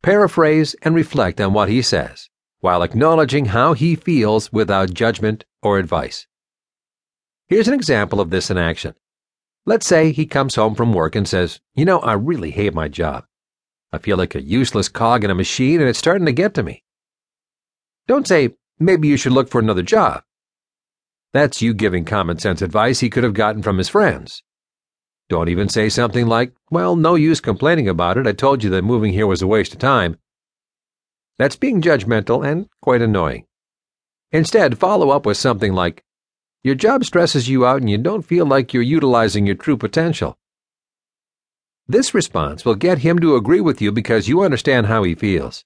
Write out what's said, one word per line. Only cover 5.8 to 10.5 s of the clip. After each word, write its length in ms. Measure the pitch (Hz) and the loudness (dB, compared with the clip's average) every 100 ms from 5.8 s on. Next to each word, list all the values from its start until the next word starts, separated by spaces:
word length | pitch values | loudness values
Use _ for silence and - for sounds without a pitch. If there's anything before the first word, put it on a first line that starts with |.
| 87 82 64 - - _ _ _ _ _ _ _ _ _ _ _ _ | 0 -4 -6 -12 -20 _ _ _ _ _ _ _ _ _ _ _ _
Here's 180 | 202 220 | 2 2
an 60 | |
example 480 | 277 151 123 101 101 | 0 0 0 0 -2
of 80 | 90 | -2
this 200 | 92 - | -2 -2
in 80 | 92 | -2
action. 380 | 82 80 - - _ _ _ _ _ _ - | -2 -4 -10 -14 _ _ _ _ _ _ -2
Let's 200 | - - | -2 2
say 260 | 170 160 | 2 2
he 140 | 156 156 | 0 -2
comes 300 | 143 135 | -2 -2